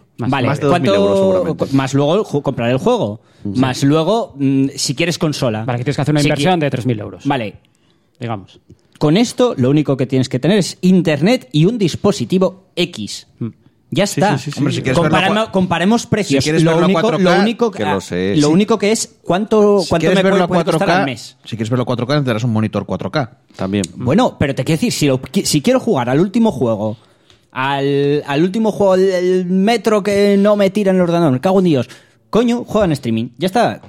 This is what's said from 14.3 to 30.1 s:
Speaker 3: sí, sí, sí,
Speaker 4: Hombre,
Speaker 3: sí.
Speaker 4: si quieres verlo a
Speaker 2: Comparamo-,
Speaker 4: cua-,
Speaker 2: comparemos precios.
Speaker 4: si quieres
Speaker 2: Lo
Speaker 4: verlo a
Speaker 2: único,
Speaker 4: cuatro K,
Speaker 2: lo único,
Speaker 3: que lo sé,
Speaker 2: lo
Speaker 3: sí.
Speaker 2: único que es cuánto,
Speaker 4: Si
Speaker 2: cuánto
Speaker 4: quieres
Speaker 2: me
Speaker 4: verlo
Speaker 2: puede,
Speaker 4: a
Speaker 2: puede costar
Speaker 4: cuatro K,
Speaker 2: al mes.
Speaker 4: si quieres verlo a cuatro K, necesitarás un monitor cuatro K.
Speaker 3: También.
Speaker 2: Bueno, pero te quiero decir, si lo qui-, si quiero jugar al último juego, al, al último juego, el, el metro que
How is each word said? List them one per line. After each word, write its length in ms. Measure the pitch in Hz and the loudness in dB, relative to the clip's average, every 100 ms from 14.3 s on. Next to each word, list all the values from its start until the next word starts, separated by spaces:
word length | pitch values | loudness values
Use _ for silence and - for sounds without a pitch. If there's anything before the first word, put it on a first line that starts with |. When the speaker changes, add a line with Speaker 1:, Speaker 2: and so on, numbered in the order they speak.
| 143 | 0
Speaker 3:
sí, 60 | |
sí, 80 | 143 | -4
sí, 60 | 139 | -4
Speaker 4:
Hombre, 140 | 139 | -2
Speaker 3:
sí. 40 | 120 | -2
Speaker 4:
si 40 | |
quieres 180 | 131 131 | -2 0
verlo 120 | 156 180 | 2 2
a 20 | |
Speaker 2:
Comparamo-, 260 | 190 202 220 | 0 0 0
Speaker 4:
cua-, 20 | |
Speaker 2:
comparemos 560 | 190 185 170 185 233 - | -2 0 0 2 0 0
precios. 360 | 214 190 139 | -2 0 0
Speaker 4:
si 60 | 143 | 0
quieres 140 | 160 | 2
Speaker 2:
Lo 60 | 160 | 4
Speaker 4:
verlo 140 | 165 | 4
a 20 | 180 | 2
Speaker 2:
único, 140 | 196 | 2
Speaker 4:
cuatro 160 | 220 202 | 0 2
K, 60 | |
Speaker 2:
lo 140 | 180 185 | 2 2
único, 280 | 208 233 233 | 2 0 -2
Speaker 3:
que 140 | 185 | -2
lo 160 | 101 98 | -4 -4
sé, 360 | - 90 95 101 | -4 -4 0 2
Speaker 2:
lo 100 | 147 | 2
Speaker 3:
sí. 60 | |
Speaker 2:
único 240 | 165 214 220 | 2 2 0
que 120 | 208 | 0
es 260 | 220 - _ | -2 -4 _
cuánto, 580 | - 175 214 220 208 202 | -4 -2 0 2 4 2
Speaker 4:
Si 60 | 165 | 2
Speaker 2:
cuánto 100 | 170 | 0
Speaker 4:
quieres 160 | 160 190 | 2 2
Speaker 2:
me 60 | |
Speaker 4:
verlo 140 | 190 190 | 2 2
Speaker 2:
puede, 60 | |
Speaker 4:
a 40 | 175 | 2
Speaker 2:
puede 160 | 180 | 0
costar 140 | 165 165 | 0 0
Speaker 4:
cuatro 160 | 180 | 2
K, 60 | 175 | 0
Speaker 2:
al 40 | |
mes. 320 | 170 117 - - | 0 -6 -14 -20
Speaker 4:
si 120 | - 107 | -12 -8
quieres 120 | 113 | -2
verlo 140 | 127 | -2
a 20 | |
cuatro 220 | 123 120 123 | -2 -2 -2
K, 80 | |
necesitarás 300 | 147 127 110 | 0 0 -2
un 80 | 123 | 0
monitor 320 | 110 107 104 98 | 0 -2 -2 -4
cuatro 240 | 92 98 | -6 -4
K. 280 | 151 117 _ _ | -4 -6 _ _
Speaker 3:
También. 300 | - 95 104 92 - | -8 -4 -2 -4 -4
Speaker 2:
Bueno, 400 | 123 175 254 - | 0 2 2 0
pero 160 | 151 | -2
te 100 | 135 | -2
quiero 140 | 131 156 | -2 0
decir, 140 | 247 | -2
si 160 | - 147 | 0 0
lo 120 | 131 | 0
qui-, 240 | - - | -2 -4
si 160 | - 151 | 0 0
quiero 180 | 175 262 | 2 0
jugar 300 | - 156 117 | 0 -2 0
al 120 | 135 | 0
último 320 | 202 240 226 | 0 2 0
juego, 440 | 139 120 107 107 104 _ _ _ _ _ | 0 -2 -2 -4 -8 _ _ _ _ _
al, 720 | - 131 139 139 139 143 147 143 | -4 -2 0 0 0 0 0 -2
al 160 | 143 | 0
último 300 | 185 214 220 | 0 0 -2
juego, 220 | 190 196 | 0 2
el, 140 | 185 190 | 4 2
el 360 | 180 180 185 180 | 2 0 0 0
metro 560 | 190 196 233 226 214 | 0 2 0 0 0
que 340 | 196 | 0